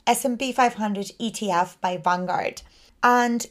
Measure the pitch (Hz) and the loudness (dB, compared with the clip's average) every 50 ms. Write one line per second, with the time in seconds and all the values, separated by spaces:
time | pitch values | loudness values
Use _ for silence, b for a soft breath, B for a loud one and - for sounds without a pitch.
0 | - 233 240 233 - 269 240 226 269 254 240 262 254 240 233 202 214 208 202 196 | 0 0 0 2 2 -2 -2 -2 -4 -2 2 2 2 2 2 -2 -4 -4 -2 -4
1 | 202 - - - 233 220 - - 220 202 180 170 180 180 - _ - 185 180 175 | -6 -8 -8 -8 -8 -6 -6 -4 -4 0 0 0 0 -2 -4 _ -4 -4 -4 0
2 | 156 180 180 180 180 180 180 - - - - - b b b b b b b - | 0 0 0 0 0 -2 -2 -2 -2 -4 -8 -10 b b b b b b b 2
3 | - 247 247 247 240 240 233 233 - - | 4 4 6 6 4 2 0 -2 -4 -4